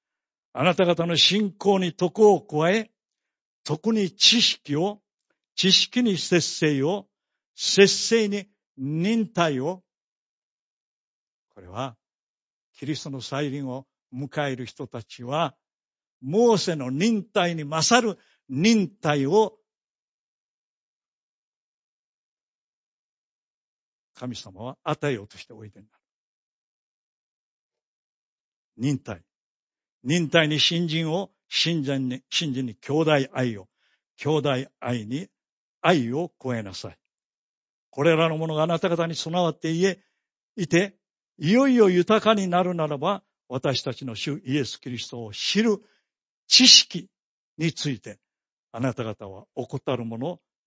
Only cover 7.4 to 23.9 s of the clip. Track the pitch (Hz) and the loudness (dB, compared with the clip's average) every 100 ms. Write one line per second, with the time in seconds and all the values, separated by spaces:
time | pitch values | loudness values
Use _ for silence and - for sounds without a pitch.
7.4 | _ - - 196 196 196 - 226 208 202 | _ -8 0 6 6 4 0 2 2 -4
8.4 | 190 _ _ - 135 160 190 226 196 - | -8 _ _ -10 -6 -2 0 0 0 0
9.4 | 165 131 147 185 _ _ _ _ _ _ | 0 0 -4 -8 _ _ _ _ _ _
10.4 | _ _ _ _ _ _ _ _ _ _ | _ _ _ _ _ _ _ _ _ _
11.4 | _ 101 90 104 131 113 _ _ _ _ | _ -20 -14 -10 -10 -12 _ _ _ _
12.4 | _ _ _ - 131 143 151 135 - 135 | _ _ _ -12 -8 -8 -8 -12 -8 -6
13.4 | 147 143 131 131 - _ _ 127 139 151 | -4 -6 -8 -10 -14 _ _ -12 -8 -4
14.4 | 143 127 120 - 131 120 - - 120 151 | -4 -6 -10 -14 -14 -14 -16 -16 -6 -4
15.4 | 151 - _ _ _ _ _ _ 131 196 | -4 -6 _ _ _ _ _ _ -2 2
16.4 | 240 202 - 156 127 139 220 214 - 208 | 4 4 0 -4 -4 0 0 0 0 0
17.4 | 175 165 147 160 - 240 226 170 _ _ | 0 -2 -4 -2 4 4 2 -4 _ _
18.4 | - 131 214 226 165 - 160 147 135 208 | -8 0 4 4 2 -2 -2 0 2 2
19.4 | 214 - _ _ _ _ _ _ _ _ | 2 -4 _ _ _ _ _ _ _ _
20.4 | _ _ _ _ _ _ _ _ _ _ | _ _ _ _ _ _ _ _ _ _
21.4 | _ _ _ _ _ _ _ _ _ _ | _ _ _ _ _ _ _ _ _ _
22.4 | _ _ _ _ _ _ _ _ _ _ | _ _ _ _ _ _ _ _ _ _
23.4 | _ _ _ _ _ | _ _ _ _ _